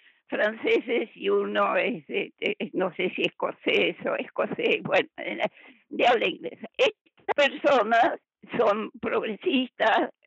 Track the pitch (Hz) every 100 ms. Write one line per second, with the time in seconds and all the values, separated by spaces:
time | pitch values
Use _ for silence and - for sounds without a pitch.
0 | _ _ _ - 208 220 330 453 220 240
1 | 220 - 196 202 202 208 202 185 - 196
2 | - 202 - - - - 226 175 185 -
3 | 180 - 175 - 165 - - 151 175 -
4 | - - 233 - 208 220 233 180 185 185
5 | - - - - - - - _ _ 214
6 | 233 220 202 - - - 208 - - -
7 | _ _ - - 277 294 294 262 208 233
8 | 330 - _ _ - 226 226 214 208 226
9 | 220 220 202 196 - 262 254 - 220 -
10 | 285 -